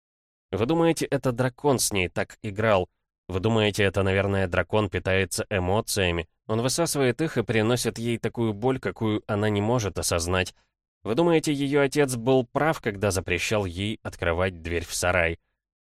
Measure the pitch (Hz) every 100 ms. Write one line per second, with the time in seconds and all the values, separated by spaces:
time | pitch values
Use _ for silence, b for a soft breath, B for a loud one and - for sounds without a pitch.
0 | _ _ _ _ - 95 120 165 165 160
1 | - 139 135 117 127 - 143 120 - 101
2 | 90 - 95 - 110 98 113 98 90 _
3 | _ _ - 92 110 113 107 98 98 98
4 | 95 95 98 98 95 90 90 107 101 92
5 | 95 95 95 - - 98 90 104 - -
6 | 90 85 82 _ - 110 127 147 165 143
7 | 127 117 160 131 107 110 107 123 117 117
8 | 117 113 - - 113 101 120 131 101 -
9 | 110 107 - 107 107 104 104 123 101 85
10 | 82 87 82 92 90 - _ _ _ _
11 | 95 120 170 160 160 143 139 143 139 147
12 | 139 123 117 131 123 139 147 156 117 101
13 | 101 92 90 87 - 107 95 82 101 110
14 | 101 - 87 85 95 87 82 85 80 -
15 | 90 90 82 82 _ _ _ _ _